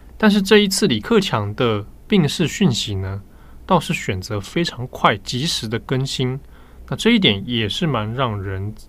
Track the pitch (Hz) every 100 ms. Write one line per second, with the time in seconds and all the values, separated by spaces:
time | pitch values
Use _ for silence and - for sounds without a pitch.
0 | - - 214 208 190 214 202 - 190 110
1 | - 226 196 117 101 104 123 104 98 -
2 | - 208 143 - 214 - 185 113 - 98
3 | 95 98 - - - - - 180 - -
4 | - 95 - 104 - 170 170 - 123 -
5 | 165 107 - 127 165 - 110 113 - 131
6 | 135 - 127 135 - - - - - 143
7 | 220 240 156 98 110 120 104 - 165 120
8 | 107 123 127 104 95 95 101 107